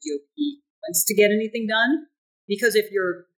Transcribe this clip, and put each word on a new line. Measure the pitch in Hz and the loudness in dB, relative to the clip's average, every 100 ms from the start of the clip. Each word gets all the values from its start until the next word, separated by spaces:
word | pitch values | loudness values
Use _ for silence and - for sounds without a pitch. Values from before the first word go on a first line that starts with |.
G | 151 | -8
O | 143 - | -8 -10
P | - 294 - _ _ - | -6 -6 -6 _ _ -6
wants | 175 | -4
to | - | 0
get | 202 208 | 4 4
anything | 214 220 233 214 | 4 -2 -4 -2
done. | 220 240 311 - _ _ _ - | 0 2 0 -4 _ _ _ -6
Because | 202 233 | 0 2
if | 208 208 | 2 0
your, | 196 185 175 - | -2 -2 -4 -12